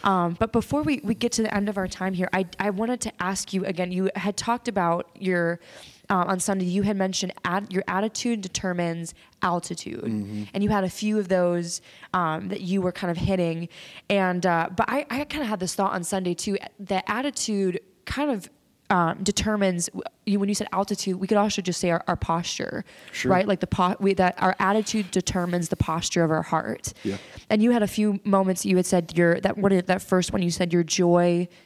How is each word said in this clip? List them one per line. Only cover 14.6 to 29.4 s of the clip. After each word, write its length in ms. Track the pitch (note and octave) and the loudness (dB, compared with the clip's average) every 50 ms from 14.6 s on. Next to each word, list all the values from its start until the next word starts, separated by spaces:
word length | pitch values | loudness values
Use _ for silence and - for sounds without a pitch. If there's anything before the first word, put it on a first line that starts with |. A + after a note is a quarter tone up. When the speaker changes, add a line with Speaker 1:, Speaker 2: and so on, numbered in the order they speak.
| E3 - F#3 | 2 0 0
Speaker 1:
but 140 | A3+ - - | 0 0 0
I, 160 | A#3 C#4+ C#4+ - | 0 -2 -2 -2
I 140 | A#3+ C4+ D4 | -4 -4 -4
kinda 220 | D4 C#4+ D#4 C#4 | -4 -4 -4 -4
had 140 | G#3 G#3+ F3 | -4 -4 -4
this 140 | F#3 E3+ - | -4 -4 -2
thought 180 | - G3 G3 | 0 0 0
on 120 | - F#3 E3+ | 0 -2 -4
Sunday 300 | - G3+ F#3+ F#3 F3+ E3+ | -4 -2 -2 -2 -2 -2
too, 240 | - - G#3+ G3 - - - _ - | -2 -2 -4 -4 -4 -4 -8 _ -12
that 240 | G3 F3+ G3 F#3 - | -6 -2 -2 -2 0
attitude 760 | - G#3 A#3+ C4+ D4 - - - A3+ G#3+ G3 F#3+ F#3 F3 - - _ _ _ - | -2 -2 -2 -2 -4 -4 -4 -4 -2 0 0 0 0 -2 -4 -8 _ _ _ -12
kind 260 | - - B3+ D4 D4 | -8 -4 -2 0 0
of 180 | A#3+ G3 - - _ _ _ _ _ _ _ - | 0 -2 -4 -10 _ _ _ _ _ _ _ 0
um, 320 | G3+ F3+ E3+ D#3+ - - | 2 2 2 2 0 -2
determines, 640 | F#3+ G3 G3 - - A3 G#3+ G#3 G3 F#3 F3+ F3 E3+ | -2 -2 0 0 0 0 2 2 2 2 2 0 -4
w-, 160 | - - F#3+ - - _ _ - | -6 -6 -8 -10 -10 _ _ -4
you, 140 | G#3 G3 G3+ | 0 0 0
when 100 | G3 G3+ | 2 0
you 60 | G#3 | -2
said 140 | - G#3 - | -2 -4 -4
altitude, 440 | - F#3 G3+ - G3+ - - G3 F3+ | -2 -2 0 0 -2 -4 -2 -4 -2
we 100 | F3+ F#3+ | -2 0
could 100 | - A3 | 2 4
also 240 | G3+ G#3 G#3 - G#3+ | 4 4 4 0 -2
just 200 | E3+ F#3 E3+ - | -2 -2 -2 0
say 100 | - F3 | 0 0
our, 140 | E3 E3 - | 0 0 0
our 100 | - E3+ | -2 -2
posture, 680 | - - - E3 F3 E3+ - - - - - - - - - - - - - | -2 0 -2 -2 -2 -2 -4 -6 -6 -6 -6 -6 -8 -10 -12 -16 -20 -20 -12
Speaker 2:
Sure. 200 | - - - - | -8 -2 2 4
Speaker 1:
right? 140 | F#3+ F3+ G3 | 4 4 4
Like, 140 | G#3 F#3+ - | 2 0 0
the 60 | F#3+ | 0
po-, 300 | - - - F3+ F3+ G3+ - | -2 0 2 2 2 2 2
we, 160 | G3 G3 G3 | 2 2 4
that 260 | F#3+ F#3 F3+ - - | 4 4 2 2 2
our 120 | - F#3 F#3+ - | 2 2 2 2
attitude 520 | G3 F#3+ G#3 A3 G#3 - - A3 G3 F3+ | 2 2 2 2 0 0 -2 -2 -2 0
determines 580 | - F#3 - - - F#3 F3 F3+ F3 F3 E3 - | 0 0 0 0 -2 -2 0 0 0 -2 -2 -2
the 80 | F3+ | 0
posture 460 | - - - D#3+ E3+ - - - F3 | 0 0 0 0 -2 -2 -2 0 2
of 80 | E3 D#3 | 2 2
our 120 | D#3+ D#3 | 2 0
heart. 500 | D#3+ - E3 D#3+ - - - - - - - - | 0 0 0 0 0 -2 -6 -6 -8 -12 -10 -6
Speaker 2:
Yeah. 140 | - G3+ G3 F#3+ - - - - - - | -6 -6 -6 -6 -8 -14 -20 -10 -4 0
Speaker 1:
And 120 | G#3+ G#3 | 2 4
you 100 | G#3+ A#3+ | 6 6
had 100 | A#3+ A#3 | 6 4
a 60 | G#3 G3 | 2 0
few 320 | - A3 G#3+ G#3+ G3 G3+ - | 0 2 2 2 2 0 0
moments 400 | G#3 G3 F#3+ F#3+ F#3 F#3 - - | 2 4 4 4 2 0 0 2
you 120 | G3 F#3 | 2 4
had 100 | F3+ F3+ | 4 4
said 300 | - F#3+ F3+ E3+ - - | 4 2 2 0 0 2
your, 240 | E3+ F3 E3+ E3+ - | 4 4 4 4 2